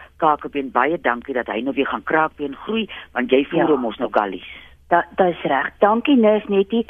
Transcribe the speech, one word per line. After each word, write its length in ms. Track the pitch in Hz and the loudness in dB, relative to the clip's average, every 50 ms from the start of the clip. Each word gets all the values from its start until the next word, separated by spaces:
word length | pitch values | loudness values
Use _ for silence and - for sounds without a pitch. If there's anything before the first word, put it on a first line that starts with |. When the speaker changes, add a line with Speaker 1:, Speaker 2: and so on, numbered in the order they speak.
| - - _ - | -18 -20 _ -2
Speaker 1:
kakebeen, 520 | 170 156 147 139 - 139 123 143 135 131 | 0 0 0 0 -4 -6 -6 -6 -6 -2
"Baie 260 | 107 123 127 143 170 175 | -2 0 0 0 -2 -2
dankie 320 | - 127 120 120 117 - 131 | -2 -2 -4 -4 -6 -6 -6
dat 140 | 123 117 | -6 -4
hy 140 | - 101 110 | -4 -6 -4
nou 120 | 120 139 127 | -4 -4 -2
weer 140 | 135 131 | -2 -2
gaan 160 | - - 113 - | -2 -4 -6 -4
kraakbeen 520 | - 160 156 156 156 - - 147 139 135 | -2 0 0 0 -2 -4 -6 -10 -10 -10
groei, 320 | - - - 220 226 214 - - - - - - | -10 -8 -6 -4 -4 -4 -6 -10 -16 -18 -8 -6
want 160 | 123 123 120 | -6 0 2
jy 120 | 127 139 143 | 2 2 2
voer 140 | - 165 165 | 2 0 0
Speaker 2:
Ja. 60 | 143 | 2
Speaker 1:
hom 200 | - 151 127 123 | 2 2 0 0
ons 120 | 113 104 | -4 -4
nou 120 | - 123 - | -6 -6 -2
gallies." 340 | - 117 107 98 92 90 - - - - - - - _ _ - | 0 0 0 0 -4 -10 -14 -18 -20 -20 -20 -20 -20 _ _ 0
Speaker 2:
Da-, 160 | 175 170 165 - - | 0 0 0 0 0
dis 260 | - 190 180 165 - - | 0 2 2 0 -2 -2
reg. 280 | 165 143 135 147 - - - | -2 0 0 -2 -4 0 2
Dankie, 360 | 220 202 220 233 240 - 285 | 2 4 4 2 2 4 4
nurse 320 | 247 220 208 214 208 - - | 6 6 4 4 2 0 0
Nettie, 360 | 202 196 196 - - 233 226 | 0 0 2 2 0 -2 -2